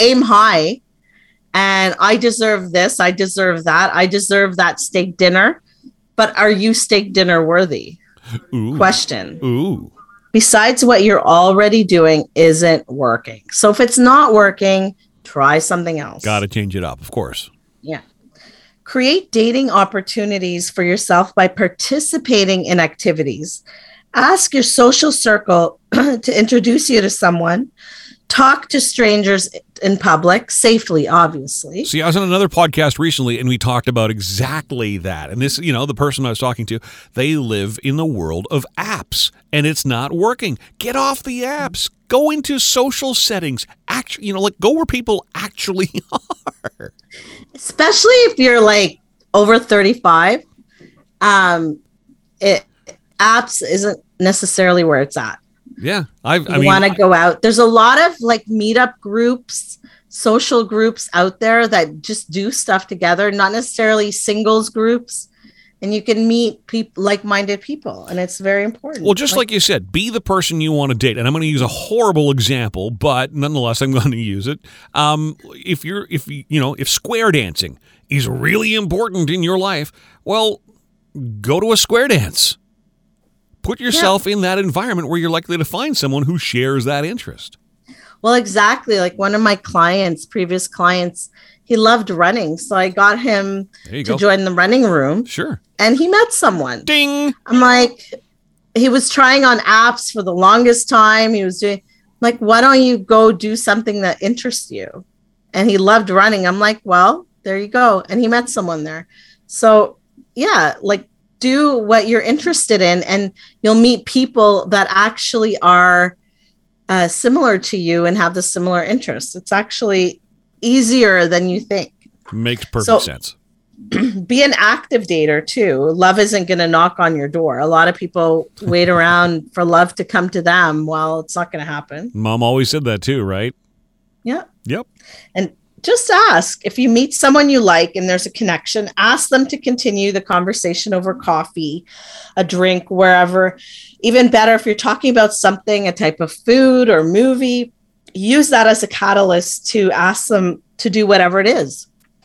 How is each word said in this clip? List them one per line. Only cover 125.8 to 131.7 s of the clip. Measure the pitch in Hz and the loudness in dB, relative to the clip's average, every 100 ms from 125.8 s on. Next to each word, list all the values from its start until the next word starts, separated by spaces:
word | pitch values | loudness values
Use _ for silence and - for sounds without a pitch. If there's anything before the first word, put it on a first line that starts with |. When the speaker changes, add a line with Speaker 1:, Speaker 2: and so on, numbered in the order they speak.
| 147 | 0
Speaker 1:
Love | 165 185 190 | 2 2 4
isn't | 208 208 175 | 2 0 -2
gonna | 180 170 | -2 0
knock | 165 175 175 | 2 2 2
on | 170 160 | -2 0
your | 143 | -4
door. | 165 160 123 | -2 -2 -2
A | 156 | 0
lot | 165 165 | 2 2
of | 175 | 0
people | 175 180 165 160 156 - | -6 -2 0 0 -4 -10
wait | 190 175 175 | -2 0 2
Speaker 2:
<laughs> | 175 | 2
Speaker 1:
around | 165 175 175 165 - | 2 2 2 -2 -6
for | - | -4
love | 175 170 175 - | 2 2 2 -2
to | |
come | 196 196 180 | -4 -2 -2
to | 180 | -2
them. | 170 175 170 156 156 | 0 2 2 0 -4
Well, | 156 160 160 | -4 -4 -4
it's | 156 175 | -6 -8
not | 170 | -8
gonna | 160 | -8
happen. | 151 | -10